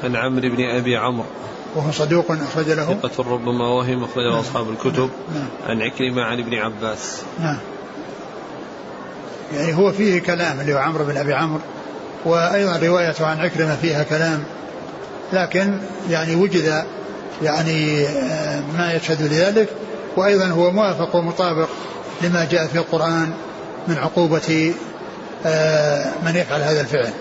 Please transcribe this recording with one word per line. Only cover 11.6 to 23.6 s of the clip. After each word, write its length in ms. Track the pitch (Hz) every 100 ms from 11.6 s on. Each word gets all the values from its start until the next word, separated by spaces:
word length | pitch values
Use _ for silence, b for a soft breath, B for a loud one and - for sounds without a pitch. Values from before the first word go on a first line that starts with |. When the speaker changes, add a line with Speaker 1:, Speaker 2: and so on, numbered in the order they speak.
| - - - - - -
Speaker 2:
وأيضًا 600 | 165 170 170 202 196 165 165
روايته 400 | 180 170 147 156
عن 120 | 156
عكرمة 380 | 170 151 160 139
فيها 260 | 165 147
كلام، 420 | 147 156 165 156 147 - - - - - - - -
لكن، 460 | 185 170 180 196 202 - - 180
يعني، 240 | 160 160
وجد، 500 | 165 196 175 156 156 160 - - - - -
يعني، 640 | 151 156 160 160 151 151 143
آه، 560 | 143 131 156 151 147 147 165
ما 140 | 175
يشهد 300 | 165 160 156
لذلك، 460 | 151 151 185 214 208 - - - - -
وأيضًا 300 | 196 202 180
هو 240 | 165 175
موافق 460 | 185 208 156 165 175
ومطابق 520 | 165 165 180 160 160 - - - - -
لما 260 | 175 175 165
جاء 160 | 175 160
في 120 | 170
القرآن 540 | 165 165 160 165 160 165 - -